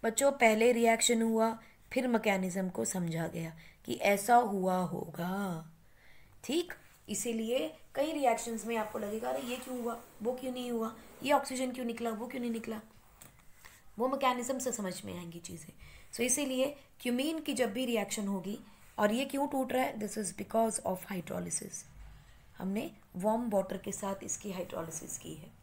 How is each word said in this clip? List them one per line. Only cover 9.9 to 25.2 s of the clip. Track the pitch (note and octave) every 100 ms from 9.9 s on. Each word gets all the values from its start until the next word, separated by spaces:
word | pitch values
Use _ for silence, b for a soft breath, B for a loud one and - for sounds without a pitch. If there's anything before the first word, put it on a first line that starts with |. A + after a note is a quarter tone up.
| A3+ - -
वो | A3 B3+
क्यों | C4
नहीं | B3+ B3
हुआ, | A#3 A3+ - B -
ये | C4+
oxygen | C#4 C#4 B3+ C4
क्यों | B3+ A#3+
निकला, | A#3 A#3
वो | A3 B3
क्यों | B3
नहीं | A#3+
निकला?" | A3+ A3+ A3 - - - - - - - B B B B -
वो | B3
mechanism | C4+ C4 B3 A#3+ C4
से | -
समझ | A3+ G3 F3+ G3+
में | F3
आएंगी | F3 E3+
चीज़ें। | - E3+ D3 - B B B
So, | -
इसीलिए | A#3+ C4+ C#4 B3+ C4+ C#4+ B -
cumene | B3 A#3+ C#4+ D#4+
की | D4+
जब | A#3+ A#3
भी | G3+ C4
reaction | A#3 G3+ - G3+
होगी, | G3 F3 G#3 B B B -
और | G#3
ये | A3+ C4+
क्यों | C#4 C#4+
टूट | C#4+ B3+
रहा | B3+
है, | C4+ A#3+
this | G#3+ G#3+
is | G3+ -
because | F#3+ A3+ A3+ G#3+ -
of | F#3 -
hydrolysis। | F#3+ - F3+ F3 - - - - - b b b b b -
हमने | F3 G3 D#4+ - - F3+
warm | G3 A3+ A#3+
water | G3+ F#3+ F#3+
के | G3+
साथ | F#3+ G3 G3
इसकी | - - G#3
hydrolysis | F#3 F3+ - E3 - -
की | -